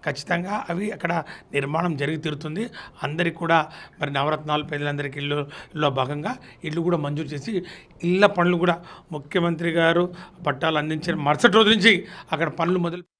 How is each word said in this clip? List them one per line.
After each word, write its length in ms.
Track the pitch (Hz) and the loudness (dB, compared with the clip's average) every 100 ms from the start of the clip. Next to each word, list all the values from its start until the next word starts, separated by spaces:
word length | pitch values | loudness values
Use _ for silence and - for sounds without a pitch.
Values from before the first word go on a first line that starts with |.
| - | -6
ఖచ్చితంగా 600 | 139 - 175 180 208 - | -8 -2 -4 -2 -6 -4
అవి 220 | 170 208 | -4 -4
అక్కడ 320 | 202 170 175 151 - - | -4 -2 -2 -2 -12 -6
నిర్మాణం 440 | 143 139 156 175 147 | -4 -2 0 0 0
జరిగి 200 | 143 156 | -2 -2
తీరుతుంది. 520 | 160 147 156 160 233 - - - | -4 -6 -8 -6 -8 -10 -18 -8
అందరికీ 340 | 143 156 170 165 | -6 -2 -2 -2
కూడా 340 | 165 165 156 - - - | 2 4 2 -8 -20 -8
మరి 100 | 147 | -4
నవరత్నాలు 520 | 139 143 156 147 151 | 0 0 -2 -2 -2
పేదలందరికీ 560 | 147 147 147 143 143 143 | -2 -4 -4 -4 -6 -6
ఇల్లులో 720 | 143 147 143 - - 156 151 | -4 -2 -4 -10 -14 0 0
భాగంగా 480 | 135 127 147 160 254 - - | 2 -2 -2 -6 -8 -12 -12
ఇల్లు 180 | 160 156 | -6 -2
కూడా 160 | 170 175 | 0 0
మంజూరు 300 | 143 147 151 | 0 -4 -6
చేసి, 380 | 147 175 208 175 - - - | -8 -6 -6 -6 -16 -20 -6
ఇళ్ళ 220 | 170 180 202 | 0 6 4
పనులు 320 | - 175 175 | 6 2 4
కూడా 260 | 175 170 - - - | 2 0 -4 -20 -12
ముఖ్యమంత్రి 600 | 151 139 185 170 160 170 | -12 -4 0 0 0 -2
గారు 420 | 170 165 165 180 175 - - - | 4 4 4 2 -4 -18 -6 -4
పట్టాలు 300 | 135 160 156 | 0 0 0
అందించిన 380 | 151 156 156 156 | 0 -4 -2 -2
మరుసటి 380 | 143 147 220 | 2 6 6
రోజు 160 | 196 208 | 6 6
నుంచి 360 | 220 190 180 - - - | 6 6 4 0 -16 -6
అక్కడ 160 | 151 160 | -2 -2
పనులు 320 | - 170 185 | 0 0 2
మొదలు 340 | 170 175 175 _ | 0 -4 -12 _